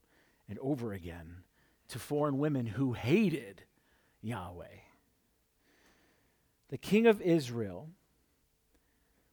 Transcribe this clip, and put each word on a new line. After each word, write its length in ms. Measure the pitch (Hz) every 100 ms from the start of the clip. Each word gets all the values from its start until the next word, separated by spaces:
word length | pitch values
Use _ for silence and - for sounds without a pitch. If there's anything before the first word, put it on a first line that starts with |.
| _ _ _ _ -
and 120 | 101
over 340 | 135 143 117
again 500 | 98 85 82 82 87 - _ _ _ _
to 100 | 120
foreign 400 | - 147 147 135
women 300 | 151 139 117
who 260 | 104 135
hated 680 | 113 113 185 208 160 101 101 - _ _ _ _ _
Yahweh. 600 | 110 113 90 87 82 104 - _ _ _ _ _ _ _ _ _ _ _ _ _ _ _ _ _ _
The 100 | 135
king 300 | - 202 233
of 140 | 208
Israel 680 | 180 165 127 117 104 90 156 170 _ _ _ _ _ _ _ _ _ _ _ _ _